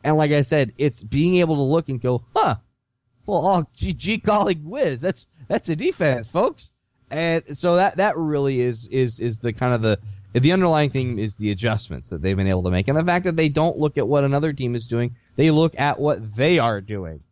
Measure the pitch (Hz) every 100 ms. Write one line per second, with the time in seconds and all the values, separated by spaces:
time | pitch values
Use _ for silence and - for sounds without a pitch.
0 | 139 156 151 147 131 151 123 - 143 -
1 | 110 135 170 180 165 151 135 160 156 127
2 | 127 123 - - 294 113 _ _ _ _
3 | _ _ - 185 175 185 151 - 190 143
4 | 170 220 214 208 208 165 151 262 190 127
5 | 175 - - _ 123 208 - 156 302 -
6 | 156 123 110 170 262 - - _ _ _
7 | _ 147 165 165 - 143 175 175 196 165
8 | 202 156 160 147 139 127 123 113 117 131
9 | 123 113 117 110 120 110 123 120 110 104
10 | - - - 123 143 185 180 156 147 131
11 | 127 113 107 - 104 95 113 107 - 67
12 | - 80 92 95 95 92 90 90 98 151
13 | 175 175 185 165 156 143 165 - 151 143
14 | 113 143 139 143 156 139 127 120 117 117
15 | 120 120 _ - 160 151 160 - 143 -
16 | 147 104 110 107 147 175 117 104 98 101
17 | 85 78 _